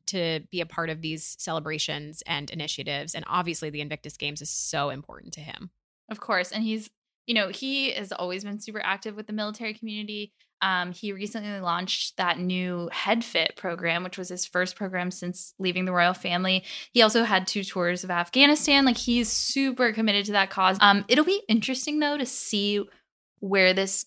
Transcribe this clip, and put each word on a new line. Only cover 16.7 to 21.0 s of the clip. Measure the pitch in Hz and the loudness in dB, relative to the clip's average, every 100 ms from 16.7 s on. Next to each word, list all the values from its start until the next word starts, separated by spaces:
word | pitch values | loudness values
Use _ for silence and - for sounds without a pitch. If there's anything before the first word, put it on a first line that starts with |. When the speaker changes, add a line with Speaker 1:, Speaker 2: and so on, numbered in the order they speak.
| - - | -14 0
Speaker 2:
He | 240 | 6
also | 220 226 | 6 6
had | 226 190 185 | 4 2 0
two | 202 | -4
tours | 190 190 175 180 | -4 -2 -2 -2
of | 185 | -2
Afghanistan. | 175 175 254 285 302 302 277 | -2 2 6 8 6 6 6
Like, | 269 - | 6 4
he's | 240 240 226 | 2 2 2
super | - - 269 269 254 240 | 0 0 0 0 2 2
committed | 214 220 202 | 2 2 2
to | 202 | 2
that | 202 190 | 2 2
cause. | 196 190 202 | 4 4 8
Um, | 208 202 | 8 8